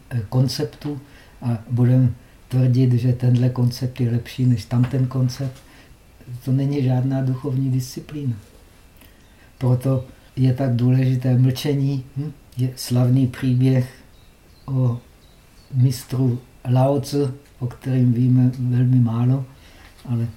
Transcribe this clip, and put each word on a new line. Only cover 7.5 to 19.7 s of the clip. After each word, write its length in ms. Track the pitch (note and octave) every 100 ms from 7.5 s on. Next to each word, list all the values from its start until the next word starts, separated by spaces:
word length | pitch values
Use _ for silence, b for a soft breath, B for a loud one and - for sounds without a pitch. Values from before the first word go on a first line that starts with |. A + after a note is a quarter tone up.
| C3 C3+
disciplína. 680 | B2+ B2+ - E3 D3+ C#3 G#2+ - - - - - - B B B B B -
Proto 460 | B2+ B2+ C3+ C3 - B B -
je 180 | C3
tak 220 | B2+ C3+ A#2+
důležité 640 | B2 C3 C3 C3 B2+ B2
mlčení. 680 | C3 C3 D3 C#3 C3+ C#3 - -
Hm? 160 | D3 - - A#2+
Je 140 | B2+ B2+
slavný 500 | - B2 B2 B2+ B2+
příběh 680 | - C3 B2 C3 C3 B2 - - - - _ _ - -
o 340 | C3 B2+ A#2+ - - - - _ - -
mistru 640 | C3+ C3 B2+ - B2 C3 A#2+ - - B2+
Lao 280 | B2+ C3 C#3+
Tzu, 340 | C#3 C#3+ C#3+ B2+ - -
o 80 | B2
kterém 460 | - C3 C3 B2
víme 380 | A#2+ B2+ B2+ B2+ B2+
velmi 420 | B2 B2 B2+ B2+
málo, 440 | A#2 A#2 B2 C3+ C3 B B